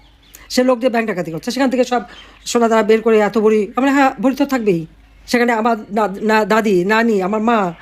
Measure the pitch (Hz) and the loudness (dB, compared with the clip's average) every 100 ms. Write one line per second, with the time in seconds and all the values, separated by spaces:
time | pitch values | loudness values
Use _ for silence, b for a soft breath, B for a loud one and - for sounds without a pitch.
0 | _ _ B B B - 254 247 254 226 | _ _ B B B 0 0 2 0 -2
1 | 226 180 170 160 247 240 269 240 247 240 | -4 -4 -6 -8 -6 -2 0 0 0 -2
2 | - B B B - 240 226 226 208 220 | -6 B B B -4 0 2 2 2 2
3 | 226 220 208 220 214 214 196 254 277 269 | 4 2 2 2 2 2 -2 -2 0 2
4 | 269 - 233 247 285 262 214 170 160 - | 0 0 -2 0 -2 -2 0 -2 -4 -16
5 | - - - 247 240 233 226 233 220 208 | -20 -20 -4 0 0 0 0 -2 -4 -2
6 | 208 196 214 220 208 220 220 185 180 220 | -2 -2 0 0 2 0 2 2 2 2
7 | 233 208 185 214 220 233 185 170 | 2 0 0 -2 0 0 -2 -6